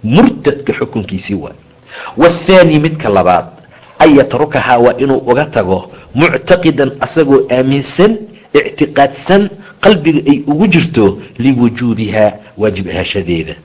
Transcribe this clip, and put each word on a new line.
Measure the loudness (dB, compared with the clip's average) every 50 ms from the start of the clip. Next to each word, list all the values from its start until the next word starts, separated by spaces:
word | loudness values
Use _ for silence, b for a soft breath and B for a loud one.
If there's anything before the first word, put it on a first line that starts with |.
| -2
murtadka | 2 2 4 4 4 2 0 -2 -4 -4 -2 -6 -6 -4
xukunkiisii | -4 -6 -6 -6 -8 -8 -6 -8 -10 -8 -6 -8
waay. | -8 -8 -12 -18 -20 _ _ _ _ B B B B B B B
Wathaani, | 2 2 2 2 2 0 2 4 6 6 6 4 2
midka | 0 0 -4 -4 -2 0
labaad, | 0 2 2 2 2 2 0 -4 -16 -20 -20 b b b b b b b
an | 4 6 6
yatrukahaa, | 6 4 2 0 -4 -4 -2 -2 -4 0 0 2 4
waa | 4 2 2
inuu | 2 -2 0 0
uga | -2 0 0 0 0 0
tago, | -2 -2 -4 -2 0 -2 -4 -4 -10 B B B B -2
muctaqidan, | 0 0 0 0 -2 0 0 0 2 2 0 0 0 -2 -2 -2 -6
asagoo | -8 -4 -2 -2 2 4 4 2 2 2
aaminsan, | 0 0 0 0 -2 -2 -4 -6 0 0 2 2 2 -2 -8 -16 B B B B _
ictiqaadsan, | -2 -2 -2 -4 -4 -4 -2 2 0 0 0 0 -8 -2 0 2 2 2 0 -6 B B B B B
qalbiga | 2 2 2 2 0 0 0 0 0 0
ay | -2 -2 -2
ugu | -4 -2 0 0
jirto, | 2 2 0 -2 0 0 0 0 0 0 B B B B
liwujuubihaa, | B 0 0 2 2 0 0 0 -2 -4 -4 -4 -4 -4 -4 0 0 0 0 0 -4 B B B
waajib | -4 -4 -2 -2 -4 -8 -6
ahaashadeeda. | -6 -6 -6 -4 -6 -6 -4 -4 -4 -4 -4 -8 -12 -18 -20